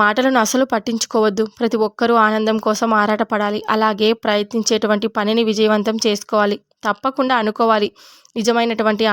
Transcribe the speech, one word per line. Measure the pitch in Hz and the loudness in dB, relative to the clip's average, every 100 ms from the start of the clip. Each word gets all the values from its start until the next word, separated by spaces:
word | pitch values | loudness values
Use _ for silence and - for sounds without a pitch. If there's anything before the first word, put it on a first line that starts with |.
మాటలను | 208 214 262 262 | 2 2 2 2
అసలు | 214 262 262 | 2 0 0
పట్టించుకోవద్దు. | 226 240 226 - 226 214 202 220 - | -2 -4 -6 -2 0 0 0 -4 -4
ప్రతి | 233 226 214 | -4 0 -2
ఒక్కరూ | - 233 233 214 | -2 0 2 2
ఆనందం | 220 220 220 | 2 0 0
కోసం | 214 214 226 | -2 -2 0
ఆరాటపడాలి. | 214 208 214 220 214 208 214 - | 0 0 0 -2 -2 -2 -4 -2
అలాగే | 220 220 208 214 226 | 0 0 2 0 0
ప్రయత్నించేటువంటి | 226 208 208 226 208 214 214 208 226 220 | 0 -2 -2 -4 -2 0 0 0 -2 -2
పనిని | 208 226 | 0 0
విజయవంతం | 220 208 214 214 208 220 220 | 0 2 2 2 0 -2 -2
చేసుకోవాలి. | 208 - 214 208 208 _ _ | -2 -2 0 0 -2 _ _
తప్పకుండా | 220 202 269 269 262 247 | -6 -4 -4 -2 0 0
అనుకోవాలి, | 214 208 226 220 208 - - - _ 240 | 0 0 0 2 -2 -6 -20 -20 _ -4
నిజమైనటువంటి | 220 233 233 220 214 208 220 | 0 0 0 0 0 0 2